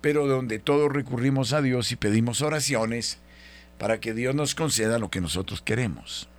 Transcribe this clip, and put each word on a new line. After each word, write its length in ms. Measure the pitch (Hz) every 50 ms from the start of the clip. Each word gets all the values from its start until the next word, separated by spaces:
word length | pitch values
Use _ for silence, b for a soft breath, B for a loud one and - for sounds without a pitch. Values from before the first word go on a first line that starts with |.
pero 260 | - 151 147 151 147
donde 320 | 139 135 131 127 120 110 107
todos 320 | - - 143 143 147 147 -
recurrimos 600 | 143 135 117 127 120 120 135 139 135 131 117 131
a 100 | 151 147
Dios 300 | 131 127 123 113 - 123
y 40 |
pedimos 460 | - - 107 104 110 113 120 117 - 143
oraciones 760 | 151 151 156 131 131 143 117 110 110 117 120 113 - - - B B B B B B B B B B B -
para 220 | - 104 113 110
que 120 | - 113 110
Dios 220 | 110 120 127 135
nos 200 | 143 151 139 -
conceda 440 | - 160 151 104 107 110 110 117 117
lo 120 | 110 90
que 100 | - 95
nosotros 420 | 90 82 76 90 95 - 98 90 -
queremos. 680 | - 107 113 127 110 76 60 - - - - - - -